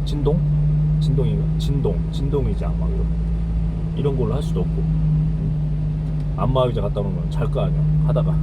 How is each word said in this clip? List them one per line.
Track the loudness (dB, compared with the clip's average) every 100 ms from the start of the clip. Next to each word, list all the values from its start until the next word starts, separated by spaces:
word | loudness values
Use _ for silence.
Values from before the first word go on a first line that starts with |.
진동? | -2 0 2 2 2 2 2 2 2 2
진동인가? | 2 2 2 2 0 0
진동, | 0 0 0 0 -2
진동 | -2 0 0 0
의자 | 0 -2 0
막 | 0
이런, | 0 0 0 0 -2 -2 0 -2 -2 -4 -2
이런 | -2 0
걸로 | 0
할 | 0
수도 | -2 -2
없고. | 0 0 0 2 2 2 0 0 -2 -2 -2 -2 -2 -2 -2 -2 -2 -2
안마 | 0 2 2
의자 | 0
갖다 | -2 -2
놓으면 | -2 -2 -2
잘 | -2 -2
거 | 0
아니야, | 0 0 2 2 2
하다가. | 2 2 2